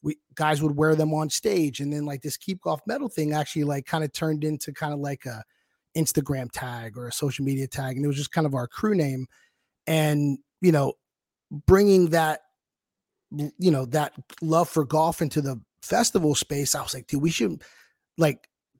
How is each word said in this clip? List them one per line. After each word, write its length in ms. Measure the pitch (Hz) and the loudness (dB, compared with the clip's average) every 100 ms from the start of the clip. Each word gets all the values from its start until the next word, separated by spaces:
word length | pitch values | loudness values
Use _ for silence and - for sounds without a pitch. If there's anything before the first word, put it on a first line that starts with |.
| 151 | -6
we, 100 | - _ | -6 _
guys 280 | - 156 151 | -2 0 2
would 140 | 151 143 | 0 2
wear 180 | 156 156 | 2 4
them 160 | 156 | 2
on 160 | 156 156 | 0 -2
stage. 500 | - 214 190 147 117 | -2 0 2 0 -2
And 120 | 143 | -6
then, 140 | 147 147 | -4 -6
like, 160 | 139 | -8
this 160 | 151 - | -8 -8
Keep 240 | - 185 | -8 -6
Golf 180 | 170 151 214 | -4 -6 -4
Metal 240 | 277 262 | -6 -4
thing 240 | - 151 | -4 -2
actually, 300 | 151 147 156 | -2 -2 -2
like, 220 | 147 139 - | -2 -2 -4
kinda 220 | 160 151 | -4 -4
turned 360 | - 160 151 | -4 -2 -2
into 280 | 151 147 - | -2 -4 -8
kinda 240 | 139 151 147 | -8 -6 -4
like 300 | 143 139 127 | -6 -8 -10
a 180 | 110 - _ _ _ _ 160 | -14 -16 _ _ _ _ -2
Instagram 520 | 151 - 139 135 120 | 0 0 -2 -4 -6
tag 440 | - 127 120 113 113 | -10 -10 -10 -12 -12
or 120 | 120 | -10
a 40 | |
social 320 | - 143 135 | -4 -4 -2
media 220 | 139 135 131 | -2 -2 -4
tag. 300 | - 135 131 | -6 -6 -2
And 80 | |
it 40 | 143 | -2
was 80 | 139 | -2
just 160 | 143 | -4
kind 140 | 170 151 | -2 0
of 80 | |
our 140 | 135 127 | -2 -6
crew 260 | - 214 | -4 0
name. 320 | 196 143 131 131 _ _ _ _ _ - | 2 0 -4 -10 _ _ _ _ _ -2
And, 520 | 160 151 147 143 135 _ - | 2 2 2 0 -2 _ 0
you 100 | 180 | 4
know, 220 | 151 135 - _ _ _ _ - 147 - | 4 2 -4 _ _ _ _ -16 -2 6
bringing 440 | 190 202 190 170 | 8 8 6 6
that, 300 | 165 156 151 _ _ _ _ _ _ _ _ _ 147 | 4 2 -2 _ _ _ _ _ _ _ _ _ -6
l-, 120 | 147 - | -6 0
you 120 | 180 | 2
know, 160 | 139 123 | 2 0
that 260 | 151 147 - - - | -2 -2 -6 -20 -8
love 260 | 160 165 170 | 2 2 2
for 160 | 160 | 0
golf 380 | 131 156 160 160 | 0 2 2 0
into 180 | 151 151 | -2 -2
the 180 | 139 120 - _ | -4 -6 -12 _
festival 520 | - 226 233 196 151 | -2 2 2 2 2
space, 400 | 143 - 143 139 | 0 -2 -4 -2
I 80 | 113 | -2
was 120 | - | -4
like, 120 | 127 - | -10 -4
"Dude, 160 | 143 | -2
we 80 | 165 | 0
should, 320 | 165 208 160 - - _ _ _ - | 0 -2 -4 -14 -20 _ _ _ 0
like, 300 | 156 - _ _ _ | 0 0 _ _ _